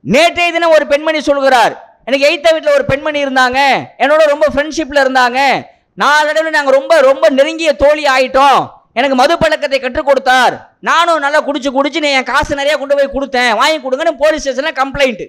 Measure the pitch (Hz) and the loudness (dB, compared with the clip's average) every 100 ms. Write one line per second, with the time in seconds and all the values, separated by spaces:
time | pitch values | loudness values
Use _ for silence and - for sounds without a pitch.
0 | 131 247 339 339 349 330 339 311 285 285 | 0 2 2 0 -2 0 2 2 2 -2
1 | 311 311 294 285 269 254 214 - - _ | 0 -2 -2 0 2 2 2 -2 -20 _
2 | - 269 277 339 330 320 294 285 262 269 | -6 0 0 2 0 2 0 0 0 -4
3 | 311 294 277 262 254 254 277 208 120 - | -4 -4 -2 0 0 2 0 0 -4 -4
4 | 262 311 311 285 302 262 302 302 285 285 | 0 2 2 2 0 0 -4 -6 -2 0
5 | 269 254 247 247 277 190 - _ _ - | 2 2 0 0 0 -2 -6 _ _ -2
6 | 233 302 302 302 320 311 277 269 294 330 | 2 2 2 -2 -2 -2 2 0 2 2
7 | 262 285 311 262 294 320 320 - 277 302 | 4 4 2 2 0 0 -2 2 2 2
8 | 294 262 262 262 277 233 131 - _ 220 | 0 0 0 2 4 4 0 -14 _ -4
9 | 269 254 285 339 320 262 285 262 247 302 | -2 2 2 2 0 -2 -2 -4 -4 -4
10 | 269 262 262 254 226 - - _ 208 302 | 0 0 2 2 2 -2 -16 _ -2 0
11 | 349 320 285 302 277 285 262 262 285 311 | 0 0 0 -2 -2 -6 -4 -2 -2 -2
12 | 294 269 262 269 302 285 277 302 277 285 | -2 -2 0 -4 -2 -4 -2 -2 -2 -2
13 | 277 269 269 262 247 214 285 311 254 254 | 0 -4 -4 -2 0 0 0 -2 -4 -2
14 | 339 269 302 311 277 247 311 262 269 277 | -4 0 -2 0 -4 -6 -6 -4 -6 -2
15 | 269 202 | -2 -2